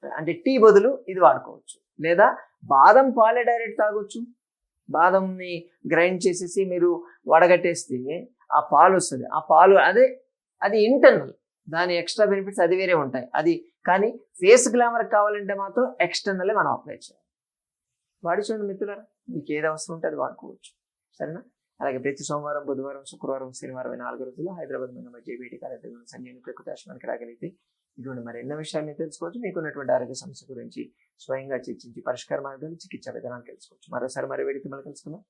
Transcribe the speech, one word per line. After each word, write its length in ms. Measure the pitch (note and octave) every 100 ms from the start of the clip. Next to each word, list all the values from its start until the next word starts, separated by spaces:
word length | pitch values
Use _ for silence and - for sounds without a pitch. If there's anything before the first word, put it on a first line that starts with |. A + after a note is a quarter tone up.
| - -
అంటే 160 | D#3 D#3+ -
టీ 80 | C4 A3
బదులు 260 | G3+ A3 C4+ -
ఇది 100 | F#3 E3
వాడుకోవచ్చు, 520 | - - - _ - _ - D#3+
లేదా 220 | F3 A3+ - - _ -
బాదం 340 | C3+ D#3 A3+ C4+ A3+
పాలే 260 | A3 A#3+ A#3
డైరెక్ట్ 300 | A#3 A3+ G#3
తాగొచ్చు. 360 | G#3+ G#3+ G3+ A3+ A#3+ _ _ _ _ _ - D3
బాదంని 560 | F3 F#3+ F#3+ F#3 F3+ E3+ E3+ _ -
గ్రైండ్ 280 | D#3 F3 F#3 F3
చేసేసి 360 | F3 F3+ G3 F#3+
మీరు 180 | F3+ F3 E3+ - _ -
వడగట్టేస్తే 680 | D#3 F3 F3+ E3+ E3 - B2+ B2+ E3 - _ _ C#3+
ఆ 20 | D3+
పాలు 220 | D3 F3 F#3+
వస్తది. 240 | F3+ C3 A#2+ D#3
ఆ 20 | -
పాలు 240 | D#3+ F#3 G3 D#3
అదే, 160 | G3+ C4 B3+ _ _ _ _ G3
అది 120 | A3 G#3+
ఇంటర్నల్, 440 | C4+ C#4+ G#3 C3+ - _ _ -
దాని 260 | D#3+ F3+ F3
ఎక్స్ట్రా 240 | E3+ - G#3
బెనిఫిట్స్ 300 | G3 G3 G3 E3+
అది 100 | F#3
వేరే 140 | F#3+ E3+
ఉంటాయి. 220 | C3+ B2+ B2 -
అది 140 | D#3 E3+ - _ -
కానీ 220 | F#3 G#3+ A#3 _ -
ఫేస్ 260 | F3+ B3 B3 A#3+
గ్లామర్ 300 | A#3+ A#3 A3 G#3+
కావాలంటే 380 | G#3 G#3 G3 G3
మాత్రం 220 | G3 A#3+ B3 - F3
ఎక్స్టర్నలే 480 | - - F#3+ F3+ G#3+
మనం 120 | D3+ B2
అప్లై 200 | D3+ - -
చేయాలి. 200 | _ _ _ _ _ _ _ _ _ _ _ E3+
వాడి 140 | F3+ G#3+
చూడండి 200 | G#3+ G3+
మిత్రులారా, 320 | F#3+ G3+ G3+ A3 _ -
మీకు 180 | E3 C#3+ D3
ఏది 100 | D#3
అవసరం 220 | D#3 - E3
ఉంటే 100 | E3
అది 80 | D3
వాడుకోవచ్చు, 500 | C3+ - C#3 - - _ _ _ _ _
సరేనా? 240 | D3+ E3+ - _ _ _
అలాగే 180 | C#3 C3 C3+
ప్రతి 180 | C#3 D3
సోమవారం, 340 | D3 D3 D3 C#3+
బుధవారం, 340 | C3 C3+ C#3 C#3
శుక్రవారం, 380 | - C#3 C3+ C3 C3
శనివారం 320 | C3 C3 B2 B2
ఈ 20 | B2
నాలుగు 180 | B2 B2+
రోజులు 220 | B2+ F3 F3+
హైదరాబాద్ 340 | C#3 C3 B2+ B2
మన 240 | B2 A#2+ -
జేబీటీ 300 | B2 B2 A#2+
కార్యక్రమం 380 | - B2 C3 A#2+ _
సంజీవని 280 | C3 B2 B2 B2
ప్రకృతి 240 | - -
ఆశ్రమానికి 340 | C#3 - B2+ A#2+
రాగలిగితే 360 | A#2+ A#2 A#2 E3+ _ _ _ _ -
ఇటువంటి 240 | B2 B2+ A#2
మరి 100 | A#2
ఎన్నో 120 | B2 D3+
విషయాలు 220 | D#3 D#3+ D3+
మీరు 100 | D3
తెలుసుకోవచ్చు. 360 | D#3+ - E3+ A#3+ A3
మీకున్నటువంటి 460 | F3 D#3 C#3+ C3+ B2+
ఆరోగ్య 220 | B2 C3
సమస్య 220 | B2 C3 _
గురించి 320 | B2 A#2 - A#2+ _ _ _
స్వయంగా 340 | - C3+ C3+ C3 -
చర్చించి 340 | A#2 A#2+ A#2 -
పరిష్కార 300 | D#3+ - C#3+ C#3
మార్గాలు, 280 | C3+ D#3 E3
చికిత్సా 300 | F#3 - - A#2+
విధానాలు 300 | B2 B2 A#2+
తెలుసుకోవచ్చు. 360 | - - _ _ B2
మరోసారి 320 | B2+ C3 C3+
మరో 120 | C3+ C3+
వేదిక 180 | C#3 C#3
మళ్ళీ 120 | C#3 C#3
కలుసుకుందాం. 340 | D3 - E3+